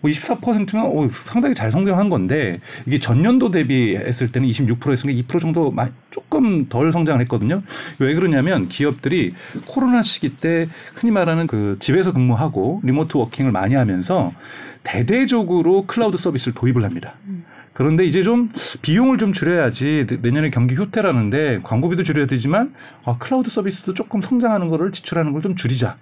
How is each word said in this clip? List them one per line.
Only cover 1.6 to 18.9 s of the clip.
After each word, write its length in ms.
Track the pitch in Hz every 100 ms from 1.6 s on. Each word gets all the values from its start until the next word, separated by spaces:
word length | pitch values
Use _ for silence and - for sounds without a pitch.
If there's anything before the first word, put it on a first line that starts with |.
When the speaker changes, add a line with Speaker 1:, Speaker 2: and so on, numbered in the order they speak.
| 110
Speaker 1:
성장한 380 | 139 196 185 208
건데 520 | 156 92 151 113 85 - - -
이게 140 | 139
전년도 520 | - 120 190 254 240
대비했을 800 | 180 131 131 117 95 - 120 120
때는 160 | 123 131
이십육 320 | 110 127 120
프로 140 | 143
했으니까 260 | 127 139 123
이 40 |
프로 160 | 123 175
정도 300 | 165 160 147
마-, 180 | 95 120 - _
조금 560 | - - 302 240 180 131
덜 240 | 117 156
성장을 260 | 170 156 135
했거든요. 380 | 123 117 104 185 196 - - -
왜 140 | 135
그러냐면 560 | 156 185 143 147 175 90
기업들이 640 | - 143 120 139 180 98 90 - - -
코로나 360 | 269 247 247
시기 280 | 214 - 131 -
때 300 | 160 165 165 - - -
흔히 160 | 233
말하는 360 | 208 175 160 165
그 280 | 107 104 98
집에서 340 | - 160 185
근무하고 680 | 185 127 113 151 - 104 190
리모트 340 | 127 139 156 147
워킹을 340 | 117 - 135
많이 240 | 98 101 135
하면서 560 | 113 92 92 180 92 - - - - -
대대적으로 1000 | - 101 120 233 269 240 185 180 165 190 190
클라우드 320 | - 226 175
서비스를 360 | 180 135 127 117
도입을 280 | 120 123
합니다. 300 | 104 85 - - 196
Speaker 2:
음. 160 | 185 - - -
Speaker 1:
그런데 300 | - 139 160
이제 200 | 185 170
좀 260 | 185 240 233 - - -
비용을 360 | -